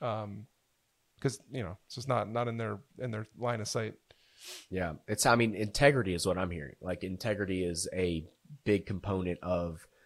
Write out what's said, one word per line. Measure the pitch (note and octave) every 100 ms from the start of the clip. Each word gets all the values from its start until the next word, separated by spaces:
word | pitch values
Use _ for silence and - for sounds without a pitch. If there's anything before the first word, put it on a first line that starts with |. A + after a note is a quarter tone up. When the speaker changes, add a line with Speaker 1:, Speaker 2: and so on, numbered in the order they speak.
Speaker 1:
um, | B2 A2 G#2 G2+ G#2+ _ _ _ _ _ _ _
'cause, | C#3 - -
you | C3
know, | F#2 F#2
it's | - -
just | C3+
not, | A#2+ G#2
not | A#2 A#2+
in | A#2
their, | A2+ G2+ - -
in | B2+
their | A2 A2 -
line | A#2+ A#2
of | G#2
sight. | B2 A2 - - - _ - - - -
Speaker 2:
Yeah. | F#2 F2 D2 -
It's, | G#2+ C3+
I |
mean, | A#2 A2+
integrity | G2 G#2 - C#3+ C#3 F#2+
is | E2+ F#2+
what | F2+
I'm | F#2
hearing. | E2+ C#2+ -
Like, | F2+ F2+
integrity | F#2 F#2 A#2 G2+ G2 F#2
is | F2 E2 F2
a | F#2 F2+ E2 D#2 _ - D3
big | - G2+ -
component | F#2+ F#2 F#2+ F2+ F2
of | F2+ F2+ E2+ E2 - _